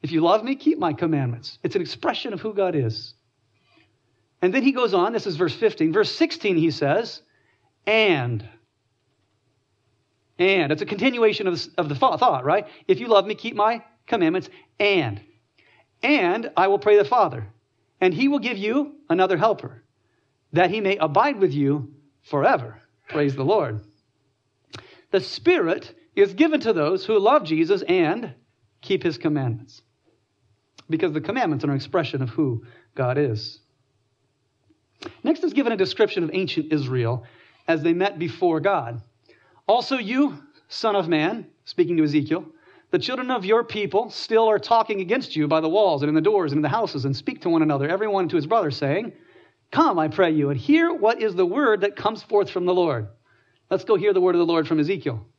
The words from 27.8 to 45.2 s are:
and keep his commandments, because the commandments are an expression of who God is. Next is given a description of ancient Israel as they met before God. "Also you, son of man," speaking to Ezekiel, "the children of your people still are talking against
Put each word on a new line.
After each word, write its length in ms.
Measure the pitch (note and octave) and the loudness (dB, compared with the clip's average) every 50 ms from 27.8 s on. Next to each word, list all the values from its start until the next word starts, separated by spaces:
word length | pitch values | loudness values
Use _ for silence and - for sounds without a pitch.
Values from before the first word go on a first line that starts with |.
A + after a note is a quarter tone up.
| D#3+ | 2
and 520 | - F3 F#3 E3+ D#3 F3 A3+ A#3+ F#3 - _ _ _ _ _ _ _ _ _ | 0 2 2 4 2 0 -2 -6 -10 -14 _ _ _ _ _ _ _ _ _
keep 220 | - - G3 F3 - | -6 -4 -4 -2 -2
his 160 | F3+ D3+ - | -2 -4 -2
commandments, 640 | - D#3+ D3+ D3 C3+ B2 A2+ A2+ G#2+ - - - _ _ _ _ _ _ _ _ _ _ _ _ _ _ _ _ _ _ _ - - _ | -2 -2 0 0 -2 -2 -4 -6 -8 -16 -20 -20 _ _ _ _ _ _ _ _ _ _ _ _ _ _ _ _ _ _ _ -20 -8 _
because 240 | D#3+ D#3 F3 F3+ D3+ | -2 -2 0 0 -2
the 80 | D3+ | -4
commandments 440 | - - - C4 B3 F#3 D3+ C3+ - | -4 -4 -2 -2 0 0 -2 -2 -2
are 60 | D3 | -2
an 60 | C#3+ | -2
expression 460 | C3+ C#3 - - F#3 D#3+ - - C#3 C3 | -2 -4 -2 -2 -2 -2 -2 -4 -4 -6
of 60 | B2 | -4
who 360 | - - D#3 C3+ A#2+ A2+ - - - - _ _ _ | -2 -2 -2 -2 -2 -6 -8 -14 -20 -20 _ _ _
God 240 | - C3 B2 B2+ C#3 | -4 -2 -2 0 0
is. 400 | D3 C3 A2 A2 - - - _ _ _ _ _ _ _ _ _ _ _ _ _ _ _ _ _ _ _ _ _ _ _ _ _ _ _ _ _ - - - - _ | 0 0 -2 -4 -8 -10 -16 _ _ _ _ _ _ _ _ _ _ _ _ _ _ _ _ _ _ _ _ _ _ _ _ _ _ _ _ _ -20 -20 -20 -6 _
Next 180 | B3+ E4 - - | -2 0 0 0
is 120 | E4+ - | -2 0
given 180 | B3 C#4 A#3 A3+ | 2 0 0 2
a 40 | |
description 460 | G3 F#3+ F#3 - - A3 G3+ - F#3+ E3+ | 0 0 -2 2 2 2 2 2 -2 -4
of 80 | D#3 - | -2 -2
ancient 400 | F#3+ F#3+ E3 - - D3+ D#3 D#3 | -2 -2 -2 -2 -4 -2 -2 -2
Israel 520 | D3+ C3+ B2 C3 B2+ A#2+ A2+ A#2+ A#2+ - - _ - - _ _ _ _ | -2 -2 -2 -2 -2 0 0 -2 -4 -6 -12 _ -20 -20 _ _ _ _
as 160 | - E3 D#3 D3 | -2 -2 0 2
they 120 | E3+ E3 | 0 0
met 240 | E3+ F#3 G3+ G3+ D#3+ | 2 0 -2 -2 -4
before 420 | E3+ E3+ - - F#3+ F3 E3 D#3 | -6 -8 -4 0 0 0 0 2
God. 420 | C#3+ G3 G3+ E3 B2+ A#2 A#2+ A#2+ - _ _ _ _ _ _ _ _ _ _ _ _ | 0 0 0 0 -2 -6 -10 -12 -14 _ _ _ _ _ _ _ _ _ _ _ _
"Also 300 | - G#3 B3 A#3+ - C4+ | 0 0 0 2 -2 -4
you, 420 | C4 A3 F#3+ A#3+ C4 C#4+ C#4 D3+ C#3+ - _ _ _ _ _ | -4 -2 -2 0 0 0 0 -2 -8 -18 _ _ _ _ _
son 260 | - - - A3+ G3+ | -14 -4 -2 0 0
of 140 | G3+ F3+ D#3+ | 0 0 0
man," 380 | F3 D#3 D3+ E3+ A3 A#3 G3 - _ _ _ | 0 0 0 0 -2 -4 -10 -14 _ _ _
speaking 320 | - - - F3 D#3+ F3 | -18 -2 0 0 0 2
to 80 | E3 D#3 | 0 0
Ezekiel, 420 | D3 C#3+ D#3 C#3 - D#3 F3 - - - _ _ _ _ _ _ _ | 2 2 0 0 0 -4 -4 -6 -10 -20 _ _ _ _ _ _ _
"the 80 | - F3 | -4 -2
children 320 | - - B3+ B3 B3+ B3 | -2 -2 -6 -6 -4 -4
of 140 | B3+ B3 F#3 | -4 -4 0
your 200 | F#3+ A3 A#3 A#3 | 2 2 2 2
people 460 | A3+ - G#3 G#3 F#3+ - G3 A3+ G#3+ | -2 -4 -6 -6 0 0 0 -2 -2
still 380 | - - - - A3 A3 A3+ A3 | -8 -14 -6 0 2 4 4 4
are 100 | G#3+ G3+ | 4 2
talking 420 | G#3 - A3+ A3+ A3 A3+ A3 G3 | 2 2 2 2 2 0 -2 -4
against 360 | F#3+ E3+ G#3+ C4+ | -2 -2 -2 -2